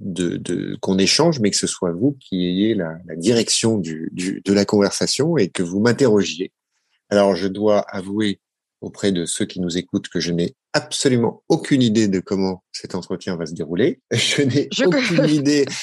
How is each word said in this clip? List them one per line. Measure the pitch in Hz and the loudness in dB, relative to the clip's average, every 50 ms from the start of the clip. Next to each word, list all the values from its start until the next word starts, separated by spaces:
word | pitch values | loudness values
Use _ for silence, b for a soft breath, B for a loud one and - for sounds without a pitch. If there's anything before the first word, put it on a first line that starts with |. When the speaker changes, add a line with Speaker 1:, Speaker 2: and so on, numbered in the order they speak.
Speaker 1:
de, | 101 98 87 87 87 85 98 - | -10 -8 -4 -2 -2 -2 -2 -4
de, | - - 87 - - 50 - - | -6 -6 -4 -4 -4 -6 -8 -6
qu'on | - - 95 95 | -2 0 2 2
échange, | 95 90 - - 151 170 160 131 | 2 2 4 4 4 2 2 2
mais | 104 98 | 0 0
que | - | 0
ce | - - 90 | 0 -4 -4
soit | - - 95 87 | -4 -2 -4 -4
vous | 85 87 113 143 139 131 | -2 0 0 0 0 -2
qui | - - 98 90 90 | -8 -6 -4 -2 0
ayez | 90 90 95 104 110 113 | 0 0 0 0 0 0
la, | 101 87 80 80 82 90 | -2 -4 -6 -8 -12 -14
la | - 82 | -14 -8
direction | 85 85 110 120 117 104 - - - - 113 113 104 | -2 0 2 2 2 2 0 0 0 2 2 0 0
du, | 85 82 80 78 82 - | -2 -4 -6 -8 -8 -8
du, | - - 90 95 101 - - | -6 -6 -6 -6 -6 -4 0
de | 98 | 2
la | 101 101 101 | 2 2 4
conversation | - - 104 101 92 - - 92 - - - 135 165 170 | 4 4 4 2 2 0 -2 -4 -2 0 0 0 2 2
et | 139 98 82 | 2 0 0
que | - - | 0 -4
vous | 92 85 92 101 | -4 -2 0 2
m'interrogiez. | 107 120 117 117 139 120 107 101 92 - - - 92 - _ _ _ _ _ _ _ _ _ _ _ - | 2 2 4 4 4 4 4 4 2 0 -4 -8 -8 -10 _ _ _ _ _ _ _ _ _ _ _ 0
Alors, | 101 104 101 98 95 | 2 4 4 4 2
je | 85 95 98 | 0 -2 -4
dois | 95 104 104 107 104 101 | -2 0 2 2 2 2
avouer | - - 101 98 90 95 101 107 110 101 95 - _ _ _ _ _ _ _ - | 0 -2 -8 -10 -8 -6 -4 -2 -2 -2 -2 -6 _ _ _ _ _ _ _ -16
auprès | - 98 - - - 101 | -16 -14 -8 -2 0 0
de | 95 87 82 | 0 0 -2
ceux | 80 - - 104 | -4 -4 -4 -4
qui | - - 95 | -4 -4 -6
nous | 90 87 80 92 | -4 -4 -4 -4
écoutent | 90 - - 98 - - | -6 -4 -4 -6 -4 -4
que | - 90 | -6 -4
je | 80 87 | -2 -2
n'ai | 85 85 87 92 - _ _ _ | -2 -2 -2 -2 -4 _ _ _
absolument | - 151 - - - - - 143 127 120 120 - - - _ - | -4 -4 -4 -4 -6 0 0 2 2 2 2 0 -2 -4 _ 0
aucune | 165 151 - - 151 131 | 0 0 2 0 2 4
idée | 123 117 107 110 110 101 | 4 4 4 4 2 2
de | 95 92 | 2 0
comment | - - 101 95 95 95 92 87 _ _ | -2 -2 -2 -2 -2 -2 -4 -6 _ _
cet | - - - - - | -18 -16 -14 -8 -8
entretien | 92 87 - 95 87 - 104 92 | -8 -6 -6 -8 -8 -6 -6 -6
va | 82 - | -6 -6
se | - 85 | -8 -8
dérouler. | 82 80 73 85 87 117 160 - _ _ | -8 -8 -6 -2 0 0 0 0 _ _
<laughs> | - | -4
Je | 113 120 - - - - | -2 -2 0 0 0 0
n'ai | 143 131 - 180 185 - | 0 2 2 0 0 0
Speaker 2:
Je | - - 262 | -2 0 2
Speaker 1:
aucune | - - 277 254 220 170 - - 156 | 2 2 2 0 0 2 2 4 4
Speaker 2:
<laughs> | |
Speaker 1:
idée, | 151 151 135 143 147 147 139 127 B B | 2 2 2 2 2 2 2 0 B B